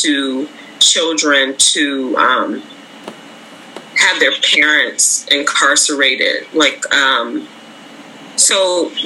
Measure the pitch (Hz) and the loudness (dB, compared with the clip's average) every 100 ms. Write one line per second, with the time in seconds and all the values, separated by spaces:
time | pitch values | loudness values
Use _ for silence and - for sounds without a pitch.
0 | - 143 135 131 - - - - - 196 | 0 0 -2 -4 -6 -10 -12 2 2 4
1 | 165 156 151 139 135 135 - - 143 135 | 0 0 2 2 2 0 0 2 0 -2
2 | 127 - 123 123 - - - - - - | -2 2 2 2 0 -6 -10 -18 -20 -18
3 | - - - - - - - - - - | -16 -16 -18 -20 -20 -20 -18 -18 -6 0
4 | 185 175 147 - - 151 151 151 123 - | 0 2 0 0 0 0 2 2 0 0
5 | - - - 143 147 - 139 143 - 139 | 0 -2 -2 -2 0 0 2 2 2 2
6 | 135 127 - 127 - 160 143 - - 139 | 0 0 0 -2 -2 0 2 0 -2 0
7 | 135 127 117 123 - - - - - - | 2 0 -2 -6 -10 -16 -20 -20 -20 -20
8 | - - - - - 202 185 180 156 - | -20 -20 -10 -2 0 2 2 0 -2 -4